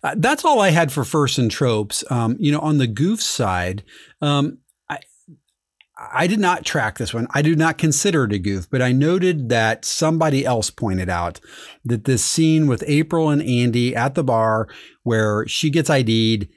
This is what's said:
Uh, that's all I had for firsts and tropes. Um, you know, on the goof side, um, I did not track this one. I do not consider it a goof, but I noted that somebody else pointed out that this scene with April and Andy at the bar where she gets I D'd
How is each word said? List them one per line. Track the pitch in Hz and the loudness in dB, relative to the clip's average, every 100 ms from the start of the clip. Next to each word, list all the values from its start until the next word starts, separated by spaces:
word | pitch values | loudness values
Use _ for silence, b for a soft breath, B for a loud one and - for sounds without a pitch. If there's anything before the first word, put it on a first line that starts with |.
Uh, | - 135 | -6 0
that's | 220 294 | 0 2
all | 320 277 | 2 4
I | 196 | 4
had | 165 165 | 4 2
for | 147 | 0
firsts | 131 160 139 - | -2 0 0 0
and | 117 | 0
tropes. | - 135 110 104 - - | 0 0 0 -2 -6 -4
Um, | 127 113 123 | -2 -2 0
you | 143 | 0
know, | 147 | 0
on | 151 151 | 0 2
the | 127 | 0
goof | 107 165 220 | 0 -2 0
side, | - - 110 90 90 98 - B B B | -4 -2 -2 0 -2 -6 -12 B B B
um, | 147 143 147 - _ _ _ 147 - _ _ 160 _ _ _ _ _ - - | -2 0 -2 -6 _ _ _ -14 -14 _ _ -20 _ _ _ _ _ -20 -10
I | 127 135 | -2 0
did | 208 | 2
not | 185 175 - | 0 0 -2
track | 151 110 - | -2 -4 -4
this | 117 | -6
one. | 120 117 | -4 -4
I | 139 | 0
do | 151 160 | 2 2
not | 160 156 | 2 2
consider | 160 143 202 165 120 | 0 0 0 0 0
it | |
a | 101 | -2
goof, | 90 98 90 | -2 -4 -4
but | 131 | -2
I | 127 | 2
noted | 131 147 180 180 165 123 | 2 2 2 0 -2 0
that | 117 110 110 - | 2 2 0 -6
somebody | - 160 160 160 135 131 | -2 0 2 2 0 0
else | 120 104 | -2 -2
pointed | - 113 92 92 | -4 -4 -2 -2
out | 87 85 82 B B B B | -4 -4 -8 B B B B
that | 120 117 104 | -4 -4 0
this | 127 | 0
scene | - - 160 160 151 | 0 2 2 4 2
with | 117 - | 0 0
April | 147 156 170 160 | 0 2 0 2
and | 147 | 0
Andy | - 123 120 117 120 123 | 0 0 2 2 0 0
at | 127 131 | -2 -2
the | |
bar | 135 117 110 110 - B B B | 0 2 2 0 -2 B B B
where | - 113 107 104 110 | -2 0 2 0 -2
she | - 156 | -2 0
gets | 147 151 | 0 2
I | 147 | 0
D'd | 117 113 113 113 101 | 2 2 2 0 -4